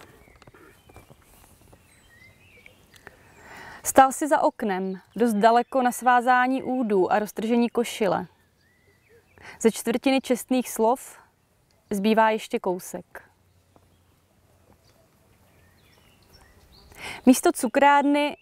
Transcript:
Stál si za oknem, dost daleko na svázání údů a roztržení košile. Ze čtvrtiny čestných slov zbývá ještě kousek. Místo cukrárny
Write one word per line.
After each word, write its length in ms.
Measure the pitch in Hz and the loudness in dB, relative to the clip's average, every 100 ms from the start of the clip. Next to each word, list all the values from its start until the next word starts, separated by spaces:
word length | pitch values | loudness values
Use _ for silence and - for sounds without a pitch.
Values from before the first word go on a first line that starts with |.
| - - - _ - - - _ _ - - - _ - - _ - - _ _ _ - - _ _ - - _ _ - - _ - - - - - - | -20 -20 -20 _ -20 -20 -20 _ _ -20 -20 -20 _ -20 -20 _ -20 -20 _ _ _ -20 -20 _ _ -20 -20 _ _ -20 -20 _ -20 -20 -20 -20 -20 -10
Stál 280 | - - 269 | 2 4 4
si 160 | - 302 | 2 -2
za 140 | 302 | 0
oknem, 580 | 294 - 220 185 190 190 _ 196 | 0 -2 -6 -4 -6 -10 _ -4
dost 180 | 233 | -2
daleko 480 | 208 220 233 240 262 | 4 4 4 0 -2
na 100 | 247 | -2
svázání 720 | - 240 247 233 247 254 262 | 0 0 2 2 2 2 -2
údů 480 | - 254 226 202 170 | -4 -4 0 0 2
a 80 | 202 | 0
roztržení 500 | 214 - 220 240 233 | -2 -6 -2 0 0
košile. 580 | - 226 - 196 170 175 _ _ _ _ _ _ _ _ _ _ - - - | -2 -6 -4 -2 -2 -6 _ _ _ _ _ _ _ _ _ _ -20 -20 -2
Ze 100 | 220 | 0
čtvrtiny 500 | - 226 233 277 269 | 0 -6 -4 0 -2
čestných 480 | - 240 - 254 - | 0 -6 -2 -4 -4
slov 500 | - 226 262 - - _ _ _ _ _ _ _ | -2 -2 -2 -6 -20 _ _ _ _ _ _ _
zbývá 400 | 202 202 220 220 | -4 0 2 2
ještě 300 | 220 - 233 | -2 -6 -6
kousek. 640 | 196 180 - 185 - - _ _ _ _ _ _ _ _ _ _ _ _ _ _ _ _ _ _ _ _ _ _ _ _ _ _ _ _ _ _ _ _ _ _ _ - - - - - 240 | -6 -6 -10 -16 -16 -20 _ _ _ _ _ _ _ _ _ _ _ _ _ _ _ _ _ _ _ _ _ _ _ _ _ _ _ _ _ _ _ _ _ _ _ -20 -20 -18 -16 0 2
Místo 260 | 262 359 | 4 2
cukrárny 840 | - 240 277 277 285 285 294 294 - | -2 -4 2 4 4 2 0 -2 -6